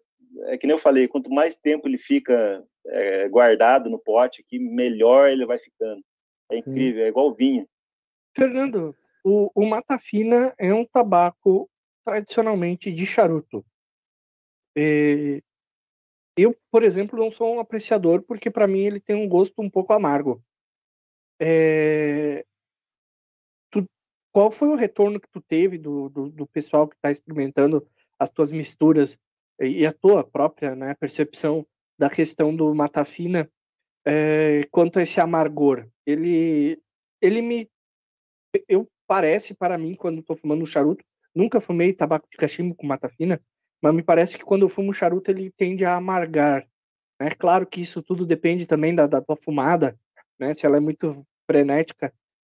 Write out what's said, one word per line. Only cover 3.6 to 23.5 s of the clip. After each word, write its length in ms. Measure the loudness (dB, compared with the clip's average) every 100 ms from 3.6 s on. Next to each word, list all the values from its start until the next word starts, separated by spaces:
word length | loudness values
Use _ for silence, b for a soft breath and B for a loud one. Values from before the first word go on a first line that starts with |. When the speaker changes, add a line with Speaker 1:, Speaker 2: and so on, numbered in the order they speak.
| 6 4 2
Speaker 1:
no 80 | -6
pote 440 | 0 2 2 -2
aqui, 180 | _ -10
melhor 680 | -6 -2 -2 2 6 6 6
ele 160 | 4 -2
vai 120 | -4
ficando, 460 | -8 _ -8 -8 -16 _ _ _ -10
é 40 | -8
Speaker 2:
Sim. 40 |
Speaker 1:
incrível, 460 | -6 -2 -2 0 0
é 20 |
igual 260 | 2 0
vinho. 340 | 0 -2 -2 -6 _ _ _ _ _ _ -8
Speaker 3:
Fernando, 600 | -6 -4 -6 -6 -8 -12 _ _
o, 260 | -2 0 0 -2
o 100 | -2
Mata 320 | -4 -6 -8
Fina 560 | -6 -4 0 0 0 -2
é 120 | -2
um 120 | -2 0
tabaco 840 | -2 2 2 2 0 0 0 -2 _ _ _ -6
tradicionalmente 840 | -6 -4 -2 0 -2 -2 -4 -8
de 140 | -6 -2
charuto. 580 | 2 2 0 -4 -12 -14 _ _ _ _ _ _ _ _ _ _ -2
É, 640 | 0 2 2 2 -2 -6 -10 _ _ _ _ _ _ _ _ 2
eu, 220 | 2 2 _
por 100 | 2
exemplo, 340 | 4 2 -2 -4
não 120 | -4
sou 220 | -2 -4 -4
um 40 |
apreciador, 640 | -6 -8 -2 0 2 2
porque 260 | 0 -8 -6
pra 180 | 0 0
mim 120 | 0
ele 180 | -2 -4
tem 160 | -4 -4
um 140 | 0
gosto 320 | 2 0 -2
um 80 | -6
pouco 240 | -4 0
amargo. 500 | 2 2 0 -2 -6 _ _ _ _ _ _ _ _ _ -6
É, 1040 | 0 2 4 2 0 0 -2 -2 -4 -6 -10 _ _ _ _ _ _ _ _ _ _